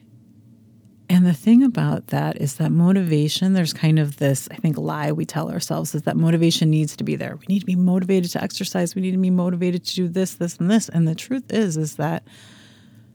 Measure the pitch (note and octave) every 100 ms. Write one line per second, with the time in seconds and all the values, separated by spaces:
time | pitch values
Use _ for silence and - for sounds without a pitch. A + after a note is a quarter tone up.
0 | _ - _ - - - _ _ - _
1 | - F3+ F3+ D#3+ G#3+ A#3 C4+ F#3+ D3 D3
2 | - C#3+ D3+ - C#3+ - D#3 D#3+ F3 G3
3 | F3 D3+ D3+ - F#3+ F#3+ D#3+ - D#3 D#3
4 | D3 - C#3+ C3+ - - D#3+ D3 D#3 D3+
5 | D3 D#3 D#3 E3 E3 E3+ - D#3+ D#3+ D3+
6 | - D#3+ E3 E3+ E3 - D#3+ D#3 D3+ -
7 | - D3 B2 - - G3 F#3 F3+ F3+ F#3
8 | F#3 F#3+ F3 - G3 - F#3+ F#3+ E3+ F#3+
9 | F#3 F#3 F#3 F3+ F3+ F3 F3+ F3 - -
10 | F3 F3+ F#3 - F3 - F3 A3 - E3+
11 | D#3+ E3 - C4 - A3+ G3+ D#3 D3+ -
12 | D3+ E3 - - - - - - - -
13 | -